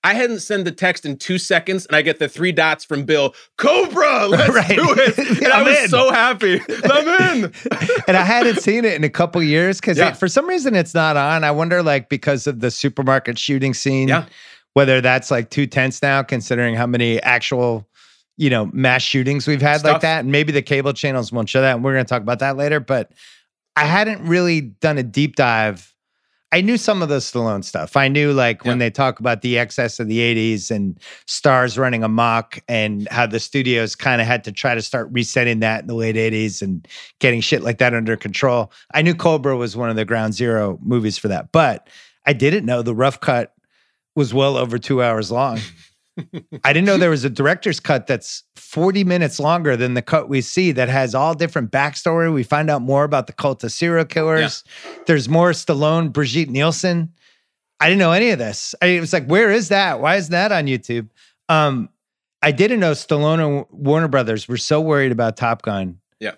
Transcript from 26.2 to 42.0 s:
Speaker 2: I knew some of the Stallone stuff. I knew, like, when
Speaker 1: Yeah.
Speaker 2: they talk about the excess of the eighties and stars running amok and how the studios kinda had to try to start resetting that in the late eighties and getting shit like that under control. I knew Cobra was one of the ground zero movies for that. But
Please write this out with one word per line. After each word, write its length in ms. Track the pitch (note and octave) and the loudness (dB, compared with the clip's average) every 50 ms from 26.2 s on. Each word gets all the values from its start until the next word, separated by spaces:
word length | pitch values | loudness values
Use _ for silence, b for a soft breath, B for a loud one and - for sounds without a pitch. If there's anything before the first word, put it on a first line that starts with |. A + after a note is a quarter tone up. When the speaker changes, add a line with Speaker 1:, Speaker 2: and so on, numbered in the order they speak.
| _ _ _ _ _ _ - | _ _ _ _ _ _ 0
Speaker 2:
I 60 | F3+ | 0
knew 160 | F#3 G#3+ B3 | 2 2 0
some 240 | A3+ - - G#3 F#3+ | 0 0 0 0 0
of 80 | E3+ D3 | 0 0
the 80 | C#3+ | -2
Stallone 480 | C3+ A2+ - - B2 A#2 A2+ G#2 G2 F2+ | -2 -2 -4 -4 -2 -2 -2 -2 -4 -6
stuff. 320 | - - E2+ D#2 - - | -8 -8 -8 -8 0 0
I 120 | C#3 C3+ C3+ | 2 2 2
knew, 240 | C#3 D3 D3 D3 | 2 2 2 2
like, 340 | C#3+ C3+ B2 A#2 A2+ - - | 2 2 2 0 0 -2 -2
when 120 | B2 B2 B2 | -2 0 0
Speaker 1:
Yeah. 80 | A#2+ | -2
Speaker 2:
they 40 | A#2 | -2
talk 300 | - - C#3 C3 A2+ - | 0 0 -2 -2 -2 -2
about 200 | A2+ B2+ A#2 G2+ | -2 -2 -2 -2
the 160 | - B2 A#2+ A#2 | -2 -2 0 0
excess 400 | A#2+ A2 - - A#2+ A2+ - - | -2 -2 -2 -4 -4 -4 -4 -6
of 80 | A#2 G#2+ | -4 -2
the 120 | A2 A#2 | 0 0
eighties 500 | A#2 A#2+ A#2 A2+ A2 A2+ A2 G#2 F#2 - | 0 2 2 0 0 0 -2 -4 -4 -4
and 280 | A2+ G#2 G2+ F#2+ E2+ B B B B B B | -4 -4 -4 -4 -6 B B B B B B
stars 520 | - - - - D3+ C3 B2+ B2+ B2 G#2+ B2+ | -12 -10 0 2 2 4 4 2 0 -2 -2
running 240 | C3 B2+ B2 A2+ A2+ | -2 -2 -2 -2 -2
amok 540 | A2 A2 A2+ A#2+ A#2 A2+ A2+ A2+ _ - - _ - | 0 0 2 2 2 0 0 -2 _ -16 -16 _ -4
and 400 | A#2+ A2 G#2+ G#2+ G#2 G2+ G#2 - | -2 -2 -2 -2 -4 -6 -8 -4
how 140 | - A#2 A#2+ | -2 -2 -2
the 140 | A2+ G#2+ A2+ | 0 -2 -6
studios 540 | - - - C#3+ C3 B2+ B2 A#2 A2+ G#2+ - | -6 -4 -4 -2 0 0 0 0 -2 -4 -6
kinda 280 | - - C3+ B2+ A#2 A2+ | -4 0 0 2 2 0
had 200 | A2+ B2 A#2 - | -2 -4 -6 -8
to 80 | A2 | -10
try 220 | G2+ - - C3 A#2+ | -10 -4 -4 -2 -2
to 80 | A2+ | -2
start 260 | G#2 - - B2 G#2+ - | -4 -6 -6 -8 -6 -4
resetting 480 | B2+ A#2+ A#2 - - B2+ A#2+ A#2+ A#2 A2 | -4 -4 -4 -2 -2 0 0 0 0 0
that 200 | A2+ A2 A2 A2 | 0 -2 -2 -4
in 60 | D2 | -6
the 80 | F#2+ A#2 | -6 -6
late 220 | A2+ A2+ A2+ A2 A2+ | -4 -2 -2 -2 0
eighties 420 | A2 A2+ A2 A2 A2 G#2+ F#2+ - | -2 -2 -2 -2 -4 -4 -4 -6
and 260 | G2+ F#2+ F#2+ E2 B B B B B B B _ | -6 -6 -6 -8 B B B B B B B _
getting 200 | - C3 A#2+ A2+ | 2 2 2 2
shit 220 | A2+ - D#3 A#2+ | 0 0 -2 0
like 160 | E2 A#2 A2+ - | 0 -4 0 2
that 160 | C3 B2 A#2 | 2 2 2
under 220 | A#2 A2+ A2 A2+ G#2+ | 0 -2 -2 -4 -4
control. 520 | - G#2 G2 - - C3 B2 A#2+ A2 - b b b b | -6 -8 -4 -2 0 0 0 0 -2 -4 b b b b
I 80 | - D3+ | -2 2
knew 140 | D#3 E3+ E3+ | 2 2 0
Cobra 420 | E3+ - E3+ D#3+ D3+ B2+ C#3 C3 | 2 0 0 0 2 0 -2 -2
was 220 | B2 A#2+ A2 G2 A#2 | -2 -4 -6 -6 -4
one 100 | A#2+ A#2 | -4 -2
of 80 | A2+ | -2
the 80 | A2 A2 | -2 -2
ground 300 | F#2+ A#2 A2+ A2 A2 G#2 | -2 -2 -2 -2 -4 -2
zero 440 | F2+ B2 A#2 A2+ A2 G#2 G2 F2+ - | -2 -2 0 0 0 0 -2 -4 -6
movies 340 | - G#2+ B2 A#2+ G#2+ G#2+ F#2 | -4 -2 -2 0 0 -2 -4
for 120 | - - G#2 | -4 -4 -4
that. 240 | F#2+ E2 - - | -4 -4 -6 0
But 360 | - E3 D#3 C3 G#2 - _ b b b | 2 2 2 2 0 -4 _ b b b